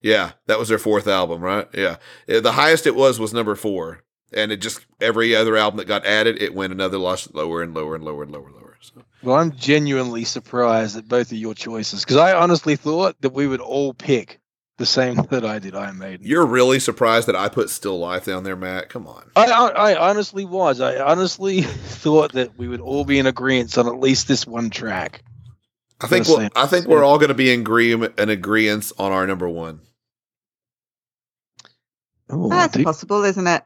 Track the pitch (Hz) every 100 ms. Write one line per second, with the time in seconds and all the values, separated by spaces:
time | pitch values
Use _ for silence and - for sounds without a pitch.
0 | 107 107 87 - - 110 113 110 107 104
1 | 104 95 87 85 90 101 - - 95 82
2 | - - - 113 113 131 151 160 151 117
3 | 135 110 107 117 107 101 107 92 82 82
4 | _ _ _ 107 107 107 110 - _ _
5 | 110 113 117 110 113 110 107 104 95 101
6 | 98 107 113 104 101 95 95 92 95 95
7 | 90 92 - 76 80 82 85 78 78 80
8 | 78 73 73 71 69 - - _ - -
9 | _ _ 127 139 165 131 123 151 147 135
10 | 127 117 113 - _ 123 120 113 110 110
11 | 110 123 117 113 110 107 117 113 107 101
12 | - 131 175 180 175 165 156 147 151 160
13 | 185 - 135 131 143 131 123 135 139 123
14 | - 123 92 - _ _ _ _ 117 -
15 | 127 117 143 131 110 107 95 95 101 95
16 | 95 92 - 160 147 127 127 135 131 -
17 | 117 117 117 92 101 123 107 - 101 92
18 | 85 92 98 92 95 92 92 92 - 123
19 | 87 57 - - 240 233 240 190 208 165
20 | 175 208 202 196 196 185 170 123 127 127
21 | 139 170 185 - 196 185 135 - - -
22 | 160 156 151 131 123 - 120 123 120 139
23 | 135 139 131 123 131 131 117 - 117 123
24 | 131 131 - 135 - 117 117 - 113 92
25 | 82 - _ - - - _ _ _ _
26 | - 180 - 147 104 113 143 180 170 156
27 | 143 147 147 127 131 123 107 117 117 117
28 | 113 - 107 104 87 110 110 107 104 -
29 | 98 95 92 92 87 85 82 78 _ _
30 | _ _ _ _ _ _ _ _ _ _
31 | _ _ _ _ _ _ _ _ _ _
32 | _ _ - 151 185 359 330 - 170 156
33 | 185 208 202 190 180 165